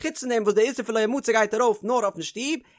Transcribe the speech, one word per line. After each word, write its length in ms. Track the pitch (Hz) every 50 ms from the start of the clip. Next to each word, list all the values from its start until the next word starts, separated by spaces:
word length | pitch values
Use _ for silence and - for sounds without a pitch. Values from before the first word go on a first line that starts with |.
קענסטו 260 | - 311 311 - 254
נעמען, 160 | 247 240 226
וואו 120 | 208 208 202
דער 100 | 214 220
ערשטע 180 | 269 262 -
פון 120 | 214 233 220
לא 60 | 226
ימוצא 320 | 214 214 254 277 - 233
גייט 220 | 226 226 214 208 214
דערויף, 300 | 220 247 233 208 214 196
נאר 100 | 214 254
אויף 200 | 247 220 196 -
דעם 80 | 170
שטיב, 380 | 156 - - 208 254 285 320 254 - _ _